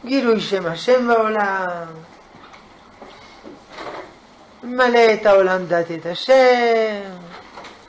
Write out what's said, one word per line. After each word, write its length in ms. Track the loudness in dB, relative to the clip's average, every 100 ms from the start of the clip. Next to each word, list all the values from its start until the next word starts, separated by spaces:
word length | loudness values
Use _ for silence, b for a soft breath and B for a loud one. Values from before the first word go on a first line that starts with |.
גילוי 360 | -6 -2 0 0
שם 260 | -2 -4 -4
השם 420 | -4 0 2 2
בעולם, 800 | 2 2 0 -2 -2 -4 -8 -10 -16 -20 -20 -20 -20 -20 -20 -20 -20 -20 -20 -20 -20 -20 -20 -20 -20 -20 -18 -14 -16 -18 -20 _ _ -20 -18
מלא 500 | -6 0 2 4 4
את 120 | 4 4
העולם 400 | 4 4 0 -2
דת 240 | -2 -2
את 160 | -6 -10
השם, 1040 | -6 2 4 6 4 2 2 0 -4 -10 -16 -18 -20 -20 -20 -20 -20